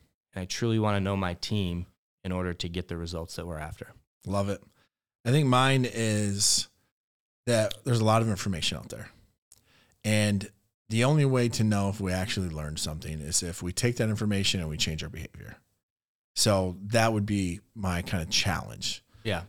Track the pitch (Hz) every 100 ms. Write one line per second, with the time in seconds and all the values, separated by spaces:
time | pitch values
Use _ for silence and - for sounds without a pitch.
0 | _ _ _ 95 90 - 117 110 107 101
1 | 95 98 90 87 - 107 92 87 90 _
2 | _ _ 95 90 90 85 90 90 87 85
3 | 85 85 82 - 85 78 76 - - -
4 | _ _ - 101 101 98 - _ _ _
5 | _ _ 113 147 135 123 131 135 123 113
6 | 110 107 104 98 107 - - _ _ _
7 | _ _ _ _ - 113 104 - - 117
8 | 110 113 113 98 104 85 - 69 58 57
9 | - - _ _ _ _ _ _ _ _
10 | 107 107 104 98 98 - _ _ - 113
11 | 127 151 139 131 120 113 107 101 98 98
12 | 95 92 104 104 90 76 76 78 85 78
13 | 76 78 73 - 87 - 90 - 120 120
14 | 110 104 107 98 98 95 80 78 - 78
15 | 78 - - - - - _ _ _ _
16 | _ _ _ - 113 98 92 90 101 117
17 | 113 107 101 101 90 87 - 113 95 87
18 | 85 92 80 - 92 82 53 55 - -
19 | _ - 113 90